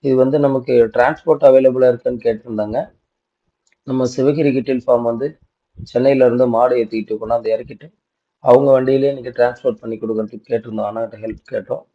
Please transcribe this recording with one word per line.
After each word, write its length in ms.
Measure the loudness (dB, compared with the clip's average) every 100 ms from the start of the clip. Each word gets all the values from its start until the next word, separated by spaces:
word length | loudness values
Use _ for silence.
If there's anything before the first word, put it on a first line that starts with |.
இது 100 | 0 2
வந்து 220 | 2 2
நமக்கு 340 | 0 -2 0 2 2
டிரான்ஸ்போர்ட் 580 | 2 0 0 -2 2
அவைலபிளா 440 | 6 6 4 2 0
இருக்கான்னு 340 | 0 -4 -4
கேட்டிருந்தாங்க. 560 | -4 -4 -6 -6 -4 -6 -8 _ _ _ _ _ _ _ _ _ -6
நம்ம 200 | -2 -2
சிவகிரி 460 | 0 0 2 0
கிட்டில் 300 | 0 -2 -6
ஃபார்ம் 200 | 0 0
வந்து 240 | 0 -4 -8 -10 _ _ _ -20
சென்னையில 480 | -6 0 2 4 4
இருந்து 200 | 4 0
மாடு 280 | 2 2 2
ஏத்திட்டு 380 | -2 -4 -6 -8
கொண்டாந்து 320 | -4 -4 -2
இறக்கிட்டு, 380 | -4 -6 -18 -20 _ _ _ _ _
அவங்க 240 | 2 4 4
வண்டியிலேயே 380 | 2 2 0 0
இன்னைக்கு 240 | -4 -10
டிரான்ஸ்போர்ட் 480 | -2 -2 0 -6 -6
பண்ணி 160 | -10 -10
கொடுக்கறதுக்கு 500 | -6 -6 -6 -12 _
கேட்டிருந்தோம். 400 | -8 -6 -8 -6
அண்ணாகிட்ட 320 | -6 -8 -10
ஹெல்ப் 240 | -12 -14 _
கேட்டோம். 340 | -10 -8 -12 _